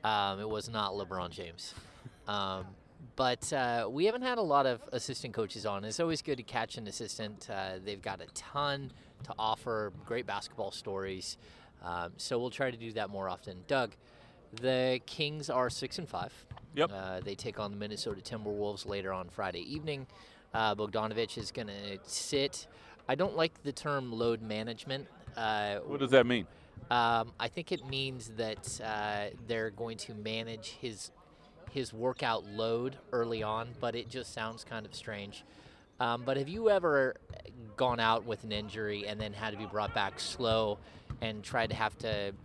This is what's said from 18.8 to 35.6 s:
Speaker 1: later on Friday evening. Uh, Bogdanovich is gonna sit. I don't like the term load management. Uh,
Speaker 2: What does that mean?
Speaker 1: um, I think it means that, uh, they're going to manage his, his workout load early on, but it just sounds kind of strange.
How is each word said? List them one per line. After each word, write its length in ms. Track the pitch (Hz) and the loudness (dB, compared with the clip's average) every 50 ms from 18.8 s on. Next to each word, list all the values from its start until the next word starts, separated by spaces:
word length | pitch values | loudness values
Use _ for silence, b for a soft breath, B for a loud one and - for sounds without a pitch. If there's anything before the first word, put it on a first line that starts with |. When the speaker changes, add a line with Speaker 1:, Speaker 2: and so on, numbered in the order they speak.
| - | -4
Speaker 1:
later 260 | - 101 101 95 95 95 | -4 -4 -2 -2 -2 -2
on 160 | 92 92 87 | -2 -4 -6
Friday 340 | - - 104 95 87 87 87 - 139 | -4 -2 -2 -2 -2 -4 -6 -6 -6
evening. 320 | 156 151 156 147 139 131 b b b b b b b b b - | -6 -4 -4 -6 -6 -6 b b b b b b b b b 0
Uh, 200 | 113 110 110 104 | 2 4 4 4
Bogdanovich 640 | 104 107 101 101 110 107 110 110 110 117 107 - | 2 0 0 2 0 0 0 0 0 0 0 -2
is 140 | 117 107 101 | -6 -8 -6
gonna 480 | - - 113 104 101 101 101 101 98 95 - | -6 -6 -6 -6 -8 -8 -8 -8 -8 -8 -8
sit. 640 | - - - - - - 139 135 139 135 - - - B B B B B B B - | -6 -6 -4 -2 2 2 2 2 2 0 -4 -12 -12 B B B B B B B 0
I 60 | 131 | 2
don't 220 | 139 180 - - | 2 2 0 4
like 260 | 160 165 160 - - - | 2 2 2 2 -2 -6
the 100 | 143 139 | -4 -4
term 400 | - - 151 143 139 131 123 117 | -2 -2 0 0 0 0 -2 0
load 280 | 113 117 117 117 110 110 | 2 4 4 4 2 0
management. 640 | 110 107 107 110 117 113 110 - - 131 135 143 - - - - - - | -4 -2 -2 -2 -4 -6 -8 -6 -6 -4 -4 -6 -8 -14 -16 -16 -10 -4
Uh, 400 | 117 113 110 107 107 104 104 101 101 73 | 0 2 2 4 4 2 2 0 -2 -2
Speaker 2:
What 140 | - 143 143 | -4 -2 0
does 100 | 139 127 | 4 10
that 160 | 131 131 120 | 10 10 10
mean? 200 | 120 123 117 90 b b b b b b b b - | 10 6 2 2 b b b b b b b b 2
Speaker 1:
um, 420 | 120 123 117 117 117 117 113 120 - - | 4 6 6 6 6 4 4 0 -4 -4
I 80 | 117 117 | -4 -4
think 240 | - - 165 - 190 | -2 -4 -4 -2 -4
it 140 | 165 131 | -4 -2
means 460 | 131 131 135 135 135 131 127 110 117 110 | -4 -4 -2 -2 -4 -4 -8 -10 -10 -4
that, 440 | 107 117 110 110 107 - - - - 110 | -4 -2 -2 -2 -4 -6 -8 -8 -4 -4
uh, 500 | 110 110 107 104 107 104 104 101 104 - - 117 | -2 0 0 0 0 0 0 -2 -4 -6 -8 -4
they're 240 | 110 117 113 110 113 | -2 0 0 0 -2
going 260 | 101 98 117 117 113 110 | -2 -4 -6 -6 -4 -8
to 160 | - - 117 | -8 -10 -10
manage 560 | 104 107 110 110 113 113 113 113 110 110 - - - | -6 -4 -2 -2 -2 -2 -4 -8 -10 -10 -12 -12 -6
his, 300 | - 123 110 101 - - - - - b b b b b b b - - | -6 -6 -6 -6 -10 -14 -14 -18 -20 b b b b b b b -16 -6
his 220 | - 139 127 - 117 | -4 -4 -4 -4 -4
workout 520 | 110 117 127 127 - 147 123 113 104 82 | 0 0 0 2 2 2 2 2 2 0
load 500 | 104 104 107 110 113 117 117 120 135 135 - - - - | -4 -2 0 2 2 2 2 0 -2 -4 -6 -10 -2 2
early 300 | 123 117 117 117 113 107 | 2 2 2 2 0 0
on, 260 | 107 107 110 113 120 120 - | 0 0 0 -2 -4 -6 -2
but 140 | 123 120 113 | -2 -2 -2
it 140 | 120 113 120 | -2 -6 -6
just 240 | 123 131 117 - - | -8 -8 -8 -6 -4
sounds 320 | 127 113 113 113 117 - | -4 -4 -4 -4 -8 -10
kind 220 | - 120 113 107 | -8 -8 -8 -8
of 80 | 98 - | -8 -12
strange. 500 | - - - 107 101 101 101 104 - - b b b | -10 -8 -6 -6 -6 -6 -8 -10 -14 -16 b b b